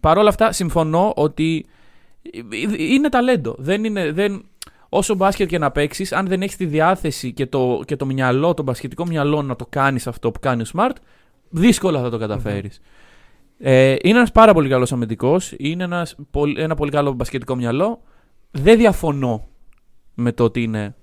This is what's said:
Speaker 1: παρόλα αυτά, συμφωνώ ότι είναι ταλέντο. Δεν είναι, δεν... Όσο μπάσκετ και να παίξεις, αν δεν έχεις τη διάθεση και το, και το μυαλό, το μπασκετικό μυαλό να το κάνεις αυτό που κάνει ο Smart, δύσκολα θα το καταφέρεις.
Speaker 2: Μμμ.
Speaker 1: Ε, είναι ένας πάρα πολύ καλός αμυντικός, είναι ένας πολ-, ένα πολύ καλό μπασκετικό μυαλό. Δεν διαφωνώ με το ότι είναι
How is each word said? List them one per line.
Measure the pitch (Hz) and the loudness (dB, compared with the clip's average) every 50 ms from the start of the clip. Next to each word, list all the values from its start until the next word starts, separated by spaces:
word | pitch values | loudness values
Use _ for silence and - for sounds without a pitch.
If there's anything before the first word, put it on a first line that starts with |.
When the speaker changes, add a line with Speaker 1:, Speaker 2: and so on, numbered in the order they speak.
Speaker 1:
παρόλα | - 151 165 196 214 208 | 0 2 4 4 4 4
αυτά, | 202 - 220 220 | 4 2 0 0
συμφωνώ | - - 180 160 - 170 160 156 156 170 196 214 - | 0 -2 -4 -2 -2 -2 0 0 0 0 0 0 0
ότι | - 151 151 - - 156 160 165 156 - - _ _ _ - - - - - - - - - - 113 120 101 107 104 - 208 214 - | 0 0 0 0 -2 -2 -2 -2 -4 -6 -12 _ _ _ -20 -20 -20 -20 -20 -20 -20 -20 -18 -16 -16 -14 -10 -8 -6 -4 -4 -4 -2
είναι | 156 170 254 269 294 285 | 0 0 2 2 2 2
ταλέντο. | 262 247 247 254 254 175 123 113 - - | 0 0 2 2 0 0 -2 -6 -8 -6
Δεν | 131 156 196 214 220 | -4 -2 -2 -2 -2
είναι, | 220 208 196 170 147 | -4 -4 -4 -4 -2
δεν... | 151 180 202 202 202 - - _ _ _ - - - _ _ _ | -2 -2 -2 -2 -4 -6 -12 _ _ _ -20 -20 -20 _ _ _
Όσο | - 196 190 - 214 | -2 0 0 0 0
μπάσκετ | 180 190 196 190 - 196 160 | 2 2 2 2 0 -2 -2
και | 180 165 | 0 0
να | 151 139 | -2 0
παίξεις, | - 147 147 147 - - 190 - | 0 0 -2 -2 -4 -6 -6 -4
αν | - 180 196 | -4 -4 -2
δεν | 180 190 185 | -2 -2 -4
έχεις | 196 196 - | -4 -6 -6
τη | - 185 | -6 -4
διάθεση | 156 147 156 156 175 190 - - 156 131 - - 123 | -2 0 2 2 2 2 0 -2 -6 -6 -6 -8 -8
και | 117 - 135 | -6 -6 -4
το, | 127 - 135 127 123 120 69 - | -2 0 0 0 0 0 -2 -4
και | - 151 | -6 -6
το | 131 139 | -6 -4
μυαλό, | 135 131 135 131 127 127 135 139 135 - | -4 -2 0 0 0 2 2 2 0 0
το | - | 0
μπασκετικό | 143 131 120 - - 127 - - 170 | -4 -4 -6 -6 -8 -10 -8 -8 -6
μυαλό | 175 165 151 139 147 151 151 | -4 -2 0 0 0 0 0
να | 139 135 123 | -2 -4 -8
το | - 127 - | -8 -10 -6
κάνεις | - 143 135 139 135 123 - | -2 0 0 2 0 -2 -4
αυτό | 123 113 - - 117 | -8 -8 -4 -4 -4
που | - - | -4 -2
κάνει | - 135 123 117 | -2 -2 -2 -2
ο | 113 - - | -4 -4 -2
Smart, | 170 226 262 285 - _ _ _ _ _ _ _ _ _ _ | -2 -2 -2 -2 -6 _ _ _ _ _ _ _ _ _ _
δύσκολα | 180 160 190 240 - - - 185 156 135 | -2 4 4 4 4 4 2 0 0 0
θα | 123 123 | -2 -4
το | 117 107 | -4 -4
καταφέρεις. | 110 104 104 - - 107 101 101 95 104 - - | -4 -4 -4 -4 -4 -4 -4 -6 -6 -10 -14 -18
Speaker 2:
Μμμ. | _ _ _ - - - - - - _ _ _ _ _ _ - - 135 | _ _ _ -20 -20 -20 -20 -20 -20 _ _ _ _ _ _ -4 2 4
Speaker 1:
Ε, | 131 131 131 135 135 - | 6 6 6 6 4 4
είναι | - 185 220 247 | 2 4 4 4
ένας | 240 - | 4 6
πάρα | - 220 226 214 190 | 6 8 8 8 8
πολύ | 160 143 131 | 6 4 2
καλός | 135 127 127 120 | 2 2 2 0
αμυντικός, | 135 123 117 107 113 - 127 131 165 185 185 - - | 0 -2 -4 -4 -4 -2 0 2 2 0 -2 -6 -10
είναι | - 135 147 165 180 185 | -8 -6 -6 -4 -4 -6
ένας | 175 175 175 165 - - - 147 - | -4 -4 -4 -6 -6 -10 -16 -12 -6
πολ-, | - 143 147 147 - - | -4 -2 -2 -2 -2 -2
ένα | 160 160 160 | -4 -4 -2
πολύ | 143 147 143 | -2 -4 -2
καλό | 143 147 143 139 | 0 0 0 0
μπασκετικό | 135 120 120 - - 131 120 131 127 | -2 -4 -4 -6 -6 -6 -6 -6 -4
μυαλό. | 123 120 117 120 143 185 220 233 - - _ _ _ _ _ _ _ _ _ | -4 -2 -2 0 0 0 -2 -2 -6 -12 _ _ _ _ _ _ _ _ _
Δεν | - 143 135 196 233 226 | -8 2 4 6 6 6
διαφωνώ | 233 208 185 - - 156 143 139 131 123 110 110 - - - - - - - _ _ _ - - _ - - | 6 4 2 2 -2 -2 -2 -2 -2 -2 -2 -4 -8 -12 -20 -20 -20 -20 -20 _ _ _ -20 -20 _ -14 -6
με | - 120 123 | -4 -2 -2
το | 120 - 120 | 2 2 2
ότι | 110 - 123 | 2 2 -2
είναι | 117 113 110 107 104 101 - - | -4 -4 -4 -6 -6 -8 -12 -14